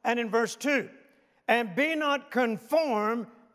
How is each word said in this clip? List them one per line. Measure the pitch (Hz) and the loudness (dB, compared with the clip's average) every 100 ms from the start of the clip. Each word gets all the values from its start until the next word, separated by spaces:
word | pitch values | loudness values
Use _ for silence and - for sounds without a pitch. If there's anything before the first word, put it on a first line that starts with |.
and | 226 240 | 0 -2
in | 226 | 0
verse | 226 233 - | 0 0 -2
two, | 277 277 - - - _ _ _ - | 0 0 -2 -14 -20 _ _ _ 0
"And | 233 226 | 0 0
be | 175 302 | 0 0
not | 320 294 285 - | 0 0 -2 -2
conformed | 233 240 214 - 311 302 214 214 233 214 - _ | -2 0 -2 0 0 2 0 0 -2 -6 -16 _